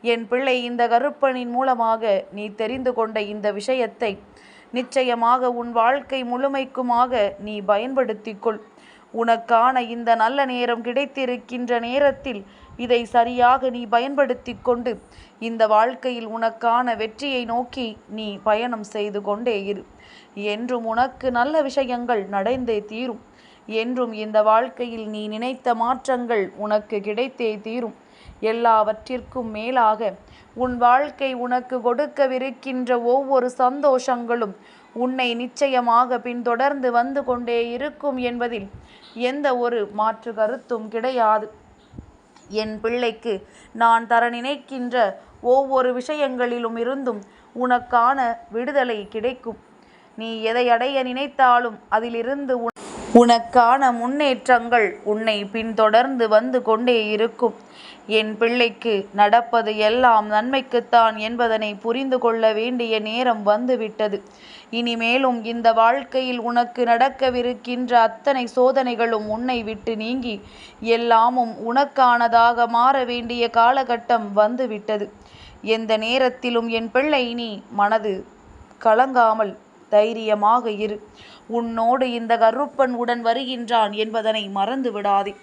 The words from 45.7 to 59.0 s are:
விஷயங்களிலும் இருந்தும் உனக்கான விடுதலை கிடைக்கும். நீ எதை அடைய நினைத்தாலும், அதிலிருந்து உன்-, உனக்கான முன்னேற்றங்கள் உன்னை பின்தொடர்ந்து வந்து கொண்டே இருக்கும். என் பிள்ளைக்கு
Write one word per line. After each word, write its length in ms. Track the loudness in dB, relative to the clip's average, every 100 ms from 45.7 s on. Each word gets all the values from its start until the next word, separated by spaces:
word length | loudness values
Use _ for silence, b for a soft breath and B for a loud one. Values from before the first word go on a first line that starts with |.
| 2 2
விஷயங்களிலும் 840 | -2 -4 -2 -2 -2 -2 -2 -6 -4
இருந்தும் 460 | -4 -4 -4 -6 -12 b b
உனக்கான 840 | -6 0 0 2 2 2 2 -2 -4 -8
விடுதலை 580 | -6 -2 0 0 -4 -8
கிடைக்கும். 500 | -6 -6 -6 -12 -14 _ _ b b b -12
நீ 220 | -10 -4
எதை 280 | -2 0 2
அடைய 320 | 2 2 -2
நினைத்தாலும், 760 | -4 -6 -6 2 4 6 2 -8 -2
அதிலிருந்து 640 | -2 -2 -4 -4 -4 -2 -2
உன்-, 100 | -2 -8 -16 -14 4
உனக்கான 800 | 6 8 4 4 4 6 4 2
முன்னேற்றங்கள் 1080 | 0 -4 0 0 0 2 2 4 2 2 -2
உன்னை 400 | -4 -2 -2 -4
பின்தொடர்ந்து 840 | -4 -6 -4 2 4 4 2 0 4
வந்து 340 | 4 4 -2
கொண்டே 460 | 0 0 2 2 0
இருக்கும். 460 | 0 -2 0 -4 -4 B B B B -2
என் 300 | -2 0 -2
பிள்ளைக்கு 720 | 0 2 0 0 -2 -2